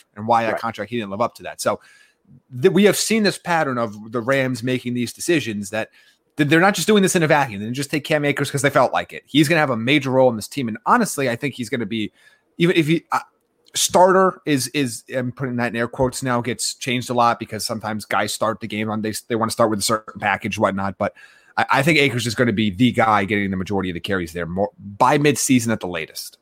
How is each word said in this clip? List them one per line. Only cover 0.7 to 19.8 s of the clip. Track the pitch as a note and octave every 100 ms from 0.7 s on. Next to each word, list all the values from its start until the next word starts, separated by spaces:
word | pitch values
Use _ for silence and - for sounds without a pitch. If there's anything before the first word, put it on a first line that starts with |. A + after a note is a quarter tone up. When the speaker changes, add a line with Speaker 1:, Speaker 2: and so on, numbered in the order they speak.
| G#2+ G2+
Speaker 1:
he | A#2+
didn't | G2+
live | G2
up | A#2 -
to |
that. | F2 D#2
So | A#2 G#2 _ _ _ _ _ - _ B2
th-, | F#3
we | F3 G3+
have | -
seen | - A3
this | G3 -
pattern | - E3 D3+ B2
of | A#2 G#2 A2
the | A#2+
Rams | A2+ C3+ C3 A#2+
making | B2+ B2+ B2 B2
these | A#2
decisions | - - E3 A2+ G#2 G2+
that | G#2+ G#2+ _ _ _ _ -
th-, | D3
they're | E3
not | G3
just | G3+ D#3+
doing | G#3
this | F#3 F3+
in |
a | D3+
vacuum. | D3+ C3+ G2
They | G#2+
didn't | B2+
just | C3+
take | D#3
Cam | - D3+ C#3+
Akers | - C#3
'cause | C#3
they | C#3
felt | C#3+ B2
like | E2+ F2
it. | D#2 -
He's | C#3 D3+
gonna | E3
have | D3
a | A2+
major | A#2 D3+ C3
role | C3 B2+
in | A2
this | -
team. | - A#2
And | G#2+ -
honestly, | A#3+ G3+ - C3
I | -
think | C#3+
he's | - A2+
gonna | B2+ G#2
be, | A2+ G2+ _ _ _ _ -
even | E3+ F3
if | D3+
he, | E3 -
uh, | B2 - _ _ _ _ -
starter | - D#3 F#3 F#3 F#3+ - -
is, | C#3+ B2
is, | D3 C3 A2+ - B2+
I'm | B2
putting | - C3+ A#2+
that | A#2+
in | A2+
air | A#2
quotes | - B2+ -
now, | C3 A#2+
gets | A#2+ A2 - -
changed | - B2 A#2
a | B2
lot | A#2 A2+
because | A2 G#2+ -
sometimes | A2 G#2+ G#2+ -
guys | G2 G#2
start | - G#2+ G#2+
the | G#2+
game | G#2 A2
on, | G#2+
they, | G#2+ G2+ -
they | A2+
wanna | A2
start | - A2+
with |
a | G#2+